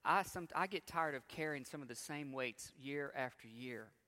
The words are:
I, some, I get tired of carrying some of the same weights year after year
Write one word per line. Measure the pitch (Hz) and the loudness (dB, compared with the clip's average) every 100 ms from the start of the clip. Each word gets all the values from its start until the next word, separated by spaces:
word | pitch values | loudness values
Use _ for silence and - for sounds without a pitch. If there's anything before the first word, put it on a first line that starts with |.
I, | - 180 | 8 6
some, | 185 185 170 - | 6 -2 -2 2
I | 185 | 2
get | 190 - | 0 -2
tired | 175 160 | 2 2
of | 139 - | 2 -4
carrying | - 156 143 127 | -2 0 0 -4
some | 151 | -8
of | 131 | -6
the | |
same | 123 - 147 143 | -8 -4 -4 -2
weights | 131 127 110 - - | 0 0 -2 -12 -10
year | 135 143 143 - | -4 -2 -2 0
after | 127 - 113 | -2 -2 -14
year | 113 127 117 110 _ | -10 -6 -6 -8 _